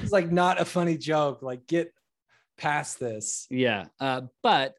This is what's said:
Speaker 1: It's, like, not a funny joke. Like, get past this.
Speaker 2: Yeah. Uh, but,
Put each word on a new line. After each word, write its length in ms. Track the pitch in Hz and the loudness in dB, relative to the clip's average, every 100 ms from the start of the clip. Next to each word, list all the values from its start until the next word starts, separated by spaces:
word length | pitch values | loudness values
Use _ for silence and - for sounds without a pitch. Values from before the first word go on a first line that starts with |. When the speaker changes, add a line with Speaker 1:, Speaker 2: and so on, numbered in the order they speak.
Speaker 1:
It's, 80 | - | 0
like, 180 | 202 170 | 0 2
not 280 | 175 180 180 | 4 4 2
a 40 | |
funny 340 | 165 180 170 156 | 0 0 0 0
joke. 420 | 147 151 143 123 | 0 2 0 -2
Like, 260 | 131 127 - | -8 -10 -2
get 240 | 170 165 _ _ _ _ _ _ - | -2 -2 _ _ _ _ _ _ -6
past 400 | 151 147 143 - | -2 -2 -4 -6
this. 480 | 123 107 - - - | -6 -6 -8 -8 -4
Speaker 2:
Yeah. 360 | 127 123 104 90 - | 0 2 0 -6 -6
Uh, 220 | 135 127 127 _ | -2 -2 -6 _
but, 320 | 233 160 135 | 2 4 2